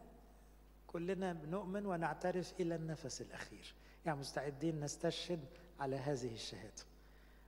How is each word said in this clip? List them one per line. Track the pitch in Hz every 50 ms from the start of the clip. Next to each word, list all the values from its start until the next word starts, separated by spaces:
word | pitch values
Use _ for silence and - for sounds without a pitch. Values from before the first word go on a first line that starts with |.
| - - - - - - - - - - - - - - - - - -
كلنا | - 170 170 175 196 175 190 190 175
بنؤمن | 165 151 151 170 196 202 180 185 208 202
ونعترف | 202 185 170 165 156 156 - - 180 175 185 170 - - -
إلى | 180 165 170
النفس | 165 160 160 160 139 - 127 - -
الأخير، | 120 - - - - - 107 101 - - - - - - - - -
يعني | 170 151 139
مستعدين | 139 127 - 147 131 147 139 135 151 165 160 151
نستشهد | 147 143 - - - 165 160 - - - 175 165 139 - - - - - - -
على | 143 135 131
هذه | 135 127 143 147 127 120 123 113
الشهادة، | 110 - - - 101 92 104 - - - - - - - - - - - - - - -